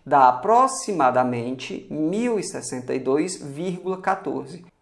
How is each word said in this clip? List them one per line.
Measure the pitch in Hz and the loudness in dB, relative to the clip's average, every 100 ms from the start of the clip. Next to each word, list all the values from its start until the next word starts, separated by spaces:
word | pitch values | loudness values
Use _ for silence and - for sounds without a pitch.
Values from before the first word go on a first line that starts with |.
| 135 | 2
dá | 139 127 | 6 8
aproximadamente | 127 202 233 262 262 - 180 127 127 127 123 120 127 - 190 - | 6 4 4 4 0 -4 2 4 4 2 -2 -4 -8 -10 -12 -8
mil | 147 156 202 247 220 | -4 -2 -2 -2 -2
e | |
sessenta | - 135 - 127 123 131 | -4 -10 -8 -8 -6 -4
e | |
dois | 127 147 180 180 | 0 0 0 -6
vírgula | 151 139 185 180 185 185 | -10 -6 -6 -6 -6 -4
quatorze. | 190 190 147 131 135 170 - _ | -2 -2 -4 -8 -10 -16 -20 _